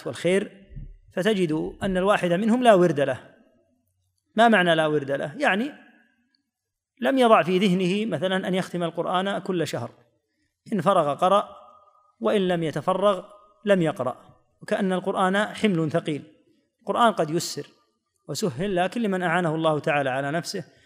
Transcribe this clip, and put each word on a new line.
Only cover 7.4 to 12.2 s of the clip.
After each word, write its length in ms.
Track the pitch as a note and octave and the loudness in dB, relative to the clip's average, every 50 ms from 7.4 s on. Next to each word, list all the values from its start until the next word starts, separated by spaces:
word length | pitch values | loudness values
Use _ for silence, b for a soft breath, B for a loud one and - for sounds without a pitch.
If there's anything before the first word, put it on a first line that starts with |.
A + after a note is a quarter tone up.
في 160 | D#3 D#3+ F#3 F3+ | 6 4 2 2
ذهنه 540 | G#3 G3 F3 F#3+ F#3+ F3 F#3+ G#3 A3 A3+ | 4 4 2 2 2 0 0 0 -2 -2
مثلًا 360 | F3+ C#3 F3 F#3+ F#3+ F#3 F#3+ G3+ | -4 -2 -2 -2 -2 -2 -2 -2
أن 80 | F3+ | -2
يختم 280 | F#3 F3+ - - F3 F3 | -2 -2 -4 -4 -4 -4
القرآن 540 | E3 D#3+ F3 D#3+ D#3 F3+ F3+ F#3+ G3 G3+ F3+ | -4 -4 -4 -4 -2 -2 -2 -2 -2 -4 -6
كل 280 | F#3 - F3+ E3+ D#3 - | -4 -4 -2 -2 -2 -4
شهر، 240 | - C#3 A#2 A#2+ - _ _ _ _ _ _ _ _ _ _ _ _ _ _ - A#3 | -4 -8 -8 -10 -14 _ _ _ _ _ _ _ _ _ _ _ _ _ _ -6 -4
إن 80 | F#3+ | -2
فرغ 320 | D#3+ F#3+ G3 F3+ D#3 C#3+ C#3 | 2 2 4 4 2 2 0
قرأ، 360 | - F3+ F#3 F#3+ G#3 - - - - - - - - _ _ _ _ _ _ _ | 0 2 2 2 2 0 -2 -12 -20 -20 -20 -20 -20 _ _ _ _ _ _ _
وإن 280 | - | -6